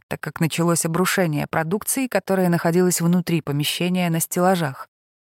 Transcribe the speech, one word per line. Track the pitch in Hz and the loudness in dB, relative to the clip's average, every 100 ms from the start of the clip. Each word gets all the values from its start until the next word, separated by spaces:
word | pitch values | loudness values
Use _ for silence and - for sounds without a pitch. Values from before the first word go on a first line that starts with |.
| _ | _
так | 147 | -10
как | - - | -10 -2
началось | 165 - 170 170 165 | -2 0 0 2 0
обрушение | 165 185 - 175 147 147 | 0 0 2 0 0 -2
продукции, | 160 160 208 - - 262 | -2 -2 -4 -4 -4 -2
которая | 202 - 190 180 | -2 0 0 2
находилась | 170 170 170 180 175 | 2 2 4 2 2
внутри | 170 180 170 170 | 2 2 2 -2
помещения | - 143 147 - 175 185 180 | 0 -2 -2 -2 -2 0 0
на | 165 | -2
стеллажах. | - - 180 190 151 135 - _ _ _ | -2 0 2 2 -2 -6 -18 _ _ _